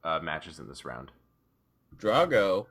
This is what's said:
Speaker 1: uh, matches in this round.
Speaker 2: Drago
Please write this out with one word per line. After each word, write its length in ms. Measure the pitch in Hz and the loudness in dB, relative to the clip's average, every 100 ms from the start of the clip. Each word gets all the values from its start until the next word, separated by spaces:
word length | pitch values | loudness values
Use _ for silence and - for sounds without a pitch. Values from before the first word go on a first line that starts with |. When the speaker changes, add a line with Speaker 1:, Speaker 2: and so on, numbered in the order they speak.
Speaker 1:
uh, 160 | 82 80 | -2 -4
matches 400 | 82 78 87 78 | -4 -8 -10 -16
in 80 | 60 | -18
this 180 | 71 - | -14 -14
round. 260 | 62 67 _ _ _ _ _ _ _ _ - | -14 -16 _ _ _ _ _ _ _ _ -4
Speaker 2:
Drago 680 | 104 127 175 123 98 92 - | 2 4 4 4 4 2 -2